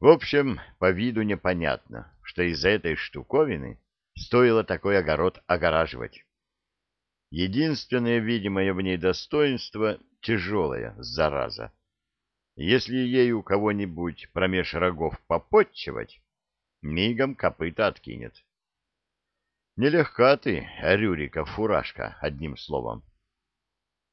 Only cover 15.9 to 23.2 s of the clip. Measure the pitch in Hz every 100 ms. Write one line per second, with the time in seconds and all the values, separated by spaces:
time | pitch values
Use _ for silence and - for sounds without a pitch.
15.9 | 62 55 _ _ _ _ _ _ _ 73
16.9 | 82 107 120 135 135 92 - 82 82 101
17.9 | - - 58 58 - _ _ _ _ _
18.9 | _ _ _ _ _ _ _ _ - 135
19.9 | 165 143 - 127 147 135 78 - - 78
20.9 | 101 107 80 71 80 76 104 107 78 -
21.9 | - 52 - 76 71 78 65 - 69 58
22.9 | 57 - _